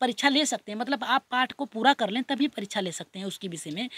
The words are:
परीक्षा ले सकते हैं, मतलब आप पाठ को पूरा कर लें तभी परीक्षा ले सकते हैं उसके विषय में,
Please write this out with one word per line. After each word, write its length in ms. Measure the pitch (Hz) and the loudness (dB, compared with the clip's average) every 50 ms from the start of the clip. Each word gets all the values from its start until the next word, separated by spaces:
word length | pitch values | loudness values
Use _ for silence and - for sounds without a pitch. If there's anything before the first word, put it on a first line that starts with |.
परीक्षा 280 | 262 247 208 - 277 285 | -2 -2 2 2 4 4
ले 160 | 269 302 302 | 4 4 2
सकते 260 | - 240 - - 214 | 2 0 -4 -6 -6
हैं, 80 | 208 220 | -6 -4
मतलब 240 | 240 269 277 214 226 | -2 -2 -2 -2 0
आप 220 | 220 254 262 - - | 2 0 0 0 0
पाठ 200 | 247 254 254 - | 0 0 0 0
को 140 | - - 285 | -2 -6 -8
पूरा 280 | - - 226 233 269 285 | -6 -2 2 4 6 6
कर 160 | - 220 185 | 6 2 0
लें 140 | 208 254 262 | 0 -2 -2
तभी 240 | - 277 226 285 | -2 0 0 0
परीक्षा 320 | 285 - - 202 - - 214 | 0 0 -4 -8 -6 -4 -2
ले 120 | 190 175 | -2 -2
सकते 280 | 160 - 170 - - 190 | -4 -8 -10 -12 -10 -8
हैं 60 | 196 | -8
उसके 220 | 190 - - 202 | -8 -8 -8 -8
विषय 240 | 185 170 156 - 160 | -8 -8 -8 -8 -8
में, 180 | 151 196 247 247 - | -6 -6 -6 -6 -8